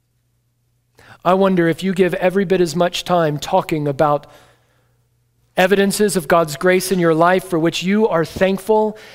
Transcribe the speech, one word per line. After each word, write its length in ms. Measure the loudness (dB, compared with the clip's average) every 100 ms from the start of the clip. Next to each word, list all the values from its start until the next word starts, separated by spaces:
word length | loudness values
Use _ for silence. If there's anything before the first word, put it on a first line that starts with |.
| _ _ _ _ _ _ _ _ _ _ -20 -6
I 120 | -2
wonder 340 | 2 2 2 0
if 140 | 0
you 100 | -2
give 220 | 0 0
every 320 | 0 -2 0 0
bit 160 | 0
as 120 | 0
much 300 | 0 -2 -2
time 340 | -2 0 0 -4
talking 480 | -2 -2 -2 -4 -4
about 400 | 0 0 0 -4 -20 _ _ _ _ _ _ _ _ _ _ _ -2
evidences 600 | 2 2 2 0 0 0
of 120 | 0
God's 280 | 0 0 -2
grace 360 | 0 0 0
in 80 | 0
your 140 | 2
life 280 | 2 2 2
for 160 | 0 -2
which 240 | -2 -2
you 240 | -2 0 2
are 180 | 0
thankful 720 | -2 0 0 0 0 0 0 -6 -18